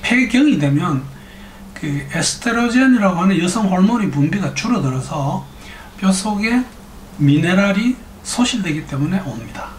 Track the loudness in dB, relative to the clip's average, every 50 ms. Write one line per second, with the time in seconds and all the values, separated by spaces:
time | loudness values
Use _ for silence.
0 | 0 2 2 2 2 2 2 4 4 4 4 2 2 2 2 0 0 0 -2 -4
1 | -4 -8 -16 -18 -20 -20 -20 -20 -20 -20 -20 -20 -20 -18 -14 -8 -6 -4 -4 -4
2 | -6 -6 -4 -4 -2 -2 -4 -4 -4 -2 0 0 0 2 4 4 6 6 4 4
3 | 4 2 2 4 2 2 2 2 0 0 0 0 0 2 4 4 4 4 4 2
4 | 0 -2 0 0 0 2 0 0 -2 -2 -4 -4 -2 -2 0 0 0 -2 -2 -4
5 | -6 -6 -6 -4 -2 -2 -2 -4 -6 -10 -18 -20 -18 -18 -18 -18 -20 -20 -12 -2
6 | 2 2 2 2 0 -2 -2 -2 0 0 0 0 0 -2 -10 -20 -20 -20 -20 -20
7 | -20 -18 -4 2 4 4 4 4 4 2 2 2 4 2 2 2 0 0 -2 -2
8 | -6 -20 -20 -16 -12 -8 -2 0 0 0 0 -2 -2 -2 -4 -4 -6 -6 -4 -2
9 | -2 0 -2 -2 -4 -6 -10 -10 -12 -12 -12 -14 -14 -14 -14